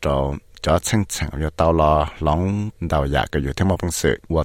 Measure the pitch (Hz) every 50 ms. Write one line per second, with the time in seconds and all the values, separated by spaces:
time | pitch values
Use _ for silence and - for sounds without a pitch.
0 | - 76 71 67 67 67 71 - - - - - - 78 78 87 - - - 110
1 | 98 - - - - 73 - 69 78 78 - - 82 80 82 82 78 76 76 76
2 | 73 73 - - 80 76 76 82 90 95 101 104 104 107 - - - 80 80 76
3 | 71 69 71 69 58 - - 78 69 67 - - - 98 92 - - 87 - -
4 | - 80 55 - - - 82 80 76